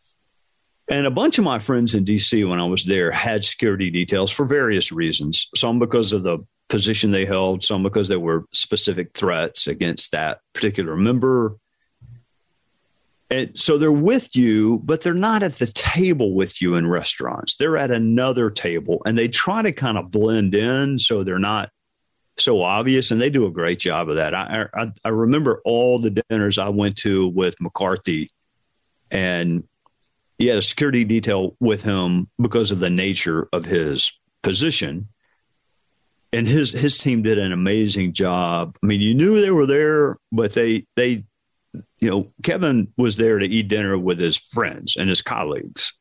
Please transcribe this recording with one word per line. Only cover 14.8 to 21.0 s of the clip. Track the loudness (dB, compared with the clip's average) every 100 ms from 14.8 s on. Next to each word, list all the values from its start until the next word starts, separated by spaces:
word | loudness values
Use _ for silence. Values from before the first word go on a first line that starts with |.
but | 0 -2
they're | 0
not | 0 0 0
at | 0
the | -2 -4
table | -4 -2 2 2 2 2
with | 2 0 -2
you | 0
in | 2 2
restaurants. | 0 -2 -4 -6 -6 -6 -2
They're | 0 0
at | 0
another | 0 2 2 2 2 0
table, | -2 -4 -4 -2 -2
and | 0 0
they | 0
try | 0 -2 0
to | -2
kind | -2 -2 -2
of | -2
blend | 0 2 2 2
in | 2 0 0 0
so | 0